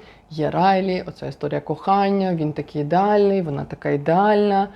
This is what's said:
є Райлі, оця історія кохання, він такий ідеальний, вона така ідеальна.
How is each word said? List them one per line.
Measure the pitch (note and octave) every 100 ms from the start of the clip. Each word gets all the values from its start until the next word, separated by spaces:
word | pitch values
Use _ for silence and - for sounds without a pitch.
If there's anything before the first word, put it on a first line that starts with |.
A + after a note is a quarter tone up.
| - - _
є | D#3 D3
Райлі, | D#3 F#3 F#3+ F#3+ F3+ F3+
оця | - C3+
історія | C#3 D3 D3
кохання, | - D3+ - G3 G3 G3+ F#3+ E3
він | D3+
такий | D3+ C#3+ D3+
ідеальний, | D3 E3+ G3+ G#3 G3+ G3
вона | E3 C#3 D3
така | - D3
ідеальна. | D3 D3 E3+ G#3 G#3 G#3 G3 G3